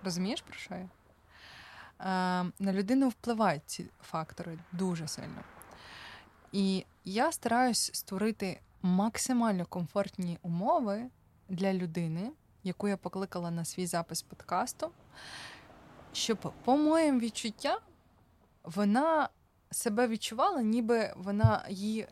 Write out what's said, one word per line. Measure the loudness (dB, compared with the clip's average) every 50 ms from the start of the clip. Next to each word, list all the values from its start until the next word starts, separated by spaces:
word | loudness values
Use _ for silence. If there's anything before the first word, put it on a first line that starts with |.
| -4
Розумієш, | -4 -2 -2 -2 -2 -2 -4
про | -8 -14 -16
що | -16 -12 -10 -10
я? | -10
Е, | -10 -12 -16 _ _ _ _ _ _ _ -20 -20 -20 -20 -20 -20 -20 -20 -20 -20 -20 -20 -18 _ -2 0 2 2 2 2 2 2 0 -2 -4 -2
на | 0 0
людину | 2 2 2 4 4 4 4 4
впливають | 2 _ -2 -2 2 4 4 4 4 2 -2
ці | -10 -10 -10 -10 -12 _ _
фактори | -18 -6 -6 -6 -6 -6 -8 -10 -10 -10 -10 -12 -12 -10
дуже | -4 -2 -2 0 0 -2 -4 -8
сильно. | -8 -10 -10 -12 -12 -14 -14 -16 -20 -20 -20 -20 -20 -20 -20 -18 -18 -16 -16 -16 -18 -18 -20 -20 _ -20 -20 -6
І | -2 0 2 2 2 0 -2 -6 _ _ _
я | -4 0 2 2 2
стараюсь | 0 -2 -2 0 4 4 4 4 2 0 -2 -2 -4
створити | -8 -8 -6 -4 -2 0 0 0 -2 -4 -6 -6 -8 -12 _ _ -2
максимально | 0 2 4 4 2 2 0 -2 -2 0 2 2 4 2 2 0 -2
комфортні | -4 -4 -6 -6 -2 -2 -2 -2 -2 -4 -6 -6 -4 -6 -6
умови | -4 -4 -2 -2 2 2 2 2 2 0 -2 -4 -4 -8 -12 _ _ _ _ _ _ -8
для | -4 0 0 0
людини, | 2 0 -2 -2 -2 -2 -2 -2 -2 -4 -4 -6 -8 _ _ _ _ _ -6
яку | -6 -4 _ -2 -2
я | -2
покликала | -2 -4 -6 -4 -4 -6 -4 -4 -4 -4 -2
на | -4 -4 -4
свій | -6 -4 -4 -4
запис | -2 0 -2 -2 -2 -6 -8
подкасту, | -8 _ -18 _ -6 -2 -2 0 0 -2 -4 -6 -8 -8 -8 _ -20 -20 -20 -18 -16 -16 -14 -14 -14 -16 -16 -18 -20 -20 -20 -20 -20 -20 -20 -20 -20 -12
щоб, | -6 -6 -2 -2 -2 -4 -4 -12 -12 -6 2
по | 4 4
моїм | 6 6 6 6 6 6 4 4 2
відчуттям, | 0 -2 -4 -6 -8 -8 -8 -4 -2 -2 -2 -2 -6 -14 -20 _ _ _ _ _ _ _ _ _ _ _ _ _ _
вона | -8 -2 2 2 4 4 4 4 4 4 4 2 0 _ _ _ _ _ _ _ _
себе | -8 -2 -2 0 2 2 2 2
відчувала, | 2 -2 -4 -6 0 2 2 2 4 2
ніби | 2 2 2 2 4 4 2 2 2 0 -4
вона, | -8 -6 -2 0 6 6 6 6 4 0 -4
її | -8 -6 -4 -4 -4 -4 -6 -8